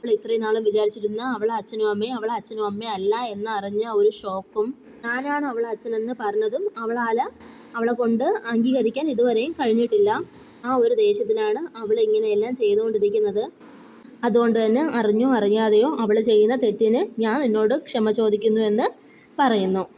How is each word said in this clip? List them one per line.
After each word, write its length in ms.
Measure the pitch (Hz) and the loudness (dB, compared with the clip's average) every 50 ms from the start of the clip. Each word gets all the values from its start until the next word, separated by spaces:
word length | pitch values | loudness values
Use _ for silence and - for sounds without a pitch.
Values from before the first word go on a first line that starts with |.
| - | 0
അവൾ 80 | 240 | 0
ഇത്രയും 280 | 220 214 - 202 226 220 | -2 -2 0 -4 -4 -2
നാളും 220 | 220 214 220 226 226 | 0 -2 -2 0 0
വിചാരിച്ചിരുന്ന 580 | 208 202 214 208 208 214 226 202 208 208 214 | 0 0 2 0 0 -2 -2 -6 -4 -4 -4
അവളെ 300 | 240 262 247 208 208 226 233 | -6 -6 -6 -2 -2 -2 -2
അച്ഛനും 340 | 220 202 - 233 220 214 214 | -4 -6 -6 -6 -2 -2 -2
അമ്മയും 240 | 208 202 214 240 262 233 | 0 -2 -4 -4 -6 -6
അവളെ 140 | 208 226 | -4 -4
അച്ഛനും 320 | 240 214 214 - 226 214 214 | -4 -6 -6 -8 -8 -6 -4
അമ്മയും 260 | 208 202 202 226 233 | -4 -4 -6 -8 -8
അല്ല 240 | 220 185 190 202 214 240 247 233 | -6 -4 -2 -2 -2 -2 -2 -6
എന്നറിഞ്ഞ 520 | 202 202 208 220 220 202 196 202 208 208 226 233 | -6 -8 -6 -4 -4 -4 -6 -4 -4 -4 -4 -2
ഒരു 220 | 220 208 208 214 | 0 2 2 2
ഷോക്കും, 640 | 208 - - 202 190 190 190 - - 214 208 233 277 - - - - - - | 0 -2 -8 -6 -6 -8 -8 -6 -4 -4 -4 -4 -4 -12 -16 -20 -20 -12 -8
ഞാനാണ് 420 | 233 240 254 269 285 285 294 294 | -6 -6 -4 -4 -4 -4 -4 -4
അവളെ 220 | 277 240 233 233 233 | -4 -4 -4 -4 -6
അച്ഛനെന്ന് 460 | 214 208 - 240 226 220 220 233 254 247 | -6 -10 -8 -6 -6 -4 -4 -6 -8 -6
പറഞ്ഞതും 440 | 233 202 202 214 220 214 214 294 392 415 - 226 | -6 -4 -2 0 -2 -2 -2 -4 -6 -6 -6 -6
അവളാല, 420 | 233 220 233 240 240 226 226 240 285 427 - - - - - - - - - | -6 -4 -4 -2 -2 0 0 -2 -2 -4 -6 -16 -20 -20 -20 -20 -20 -12 -6
അവളെ 160 | 233 226 233 | -2 -2 -2
കൊണ്ട് 320 | 240 226 247 233 233 220 254 330 427 427 - 233 | 0 0 0 0 2 2 2 0 0 -2 -4 -2
അംഗീകരിക്കാൻ 540 | 233 226 226 254 254 269 247 247 240 262 302 320 | -2 0 2 2 2 2 2 0 -2 -2 -2 -2
ഇതുവരെയും 420 | 262 214 240 247 233 220 240 311 | 0 2 2 2 2 2 0 -2
കഴിഞ്ഞിട്ടില്ല. 580 | 330 - 285 233 220 226 240 240 - 208 202 208 220 269 - - - - - - - - - | -4 -2 0 2 2 2 2 2 4 4 4 4 2 0 -4 -10 -14 -20 -20 -20 -20 -12 -6
ആ 60 | 240 262 | -2 0
ഒരു 200 | 254 233 233 240 | 2 4 4 4
ദേഷ്യത്തിലാണ് 680 | 226 214 208 208 202 240 202 220 220 214 214 214 262 330 339 - 226 | 4 4 2 2 2 0 0 0 0 0 0 0 -2 -4 -8 -12 -10
അവൾ 140 | 226 208 220 233 220 | -2 0 2 2 2
ഇങ്ങനെയെല്ലാം 460 | 214 214 214 220 214 208 208 220 240 254 | 2 2 2 2 2 0 0 0 -2 -2
ചെയ്തുകൊണ്ടിരിക്കുന്നത്. 920 | 254 240 208 202 208 220 226 220 214 202 202 202 226 214 208 190 208 233 311 - - - - - - - - - - - - - - - | 0 2 2 2 2 0 0 0 0 0 2 2 2 0 0 0 -2 -4 -4 -10 -18 -20 -20 -20 -20 -20 -20 -20 -20 -20 -20 -14 -4 -2
അതുകൊണ്ട് 340 | 240 208 240 233 233 226 226 220 | 2 2 4 4 4 2 2 2
തന്നെ 180 | 220 220 254 311 311 - 240 | 2 2 2 0 0 0 0
അറിഞ്ഞോ 280 | 214 214 208 214 247 269 262 226 | 0 2 2 2 2 2 2 2
അറിയാതെയോ 520 | 202 202 208 220 220 220 214 208 233 294 311 254 233 | 2 2 2 2 2 4 4 4 4 4 2 -2 0
അവൾ 160 | 202 208 220 | 2 2 2
ചെയ്യുന്ന 360 | 220 240 220 208 214 214 254 | 4 4 4 4 4 4 2
തെറ്റിന് 640 | 254 254 220 202 202 226 214 220 262 381 - - - 220 | 2 0 0 0 2 2 2 4 2 0 -2 -2 -2 -2
ഞാൻ 120 | 220 214 277 | 0 0 0
നിന്നോട് 340 | 294 240 214 220 214 214 254 320 - - | 0 2 2 2 2 2 2 0 -2 -4
ക്ഷമ 220 | - 240 214 214 | -2 0 0 0
ചോദിക്കുന്നു" 520 | 214 233 226 214 208 208 208 226 214 220 220 214 | 2 2 2 0 0 0 0 0 2 2 2 2
എന്ന് 180 | 208 220 294 480 - - - - - - - _ - - | 2 0 0 -2 -4 -6 -20 -20 -20 -20 -20 _ -2 0
പറയുന്നു. 460 | 285 254 226 208 190 185 185 190 180 - - | 2 2 2 2 0 0 0 -2 -4 -6 -10